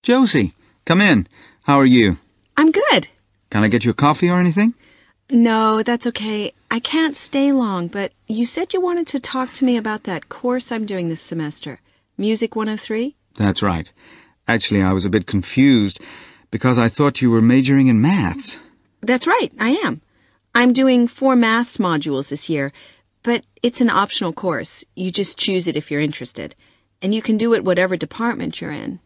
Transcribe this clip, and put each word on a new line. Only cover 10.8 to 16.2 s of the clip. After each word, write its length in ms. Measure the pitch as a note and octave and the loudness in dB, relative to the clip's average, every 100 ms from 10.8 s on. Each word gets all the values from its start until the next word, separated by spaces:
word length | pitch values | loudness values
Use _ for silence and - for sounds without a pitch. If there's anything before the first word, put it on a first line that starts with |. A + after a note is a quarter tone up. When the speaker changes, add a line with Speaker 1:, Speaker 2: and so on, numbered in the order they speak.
Speaker 2:
doing 240 | G#3+ F#3+ E3+ | -6 -4 -4
this 120 | D#3+ | -6
semester, 580 | - E3 D3+ - D3+ B2+ _ _ _ - | -6 -6 -8 -10 -14 -16 _ _ _ -6
Music 380 | G3+ A3 A3+ A3 | -2 -2 -2 -4
one 120 | G#3+ | -6
oh 80 | G#3+ | -6
three? 380 | - A3 C4 _ _ - | -6 -4 -6 _ _ -2
Speaker 1:
That's 260 | G2+ F#2 | -2 0
right. 300 | G2+ E2+ - _ _ - _ _ - | -2 -2 -8 _ _ -20 _ _ -2
Actually, 340 | A#2 - G2+ | -2 0 2
I 100 | F#2+ | 2
was 120 | F#2+ | 2
a 100 | F#2+ G2+ | 0 -2
bit 120 | - | 0
confused 720 | G2+ - - C#3 B2 G2+ - - - | -4 -2 2 4 4 2 -4 -16 -20